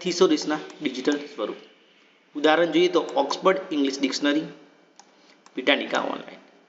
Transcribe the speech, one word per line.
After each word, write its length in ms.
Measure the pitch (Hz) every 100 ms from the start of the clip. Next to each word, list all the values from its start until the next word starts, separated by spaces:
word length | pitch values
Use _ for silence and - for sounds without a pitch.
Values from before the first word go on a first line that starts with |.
થિસોરિસના 580 | 180 - 185 151 147 156 - -
ડિજિટલ 360 | 151 123 143 143
સ્વરૂપ. 380 | - - 101 - - - _ _ _ _ _ 151
ઉદાહરણ 300 | 151 160 170
જોઈએ 220 | 151 180
તો 140 | 170 - 135
ઓક્સફર્ડ 460 | 139 - 185 190 -
ઇંગ્લિશ 280 | 151 135 135
ડિક્શનરી, 420 | 135 - 143 147 165 - - _ _ _ - _ _ _ -
બ્રિટાનિકા 480 | - 127 131 117 127
ઓનલાઈન. 420 | 50 - - - - _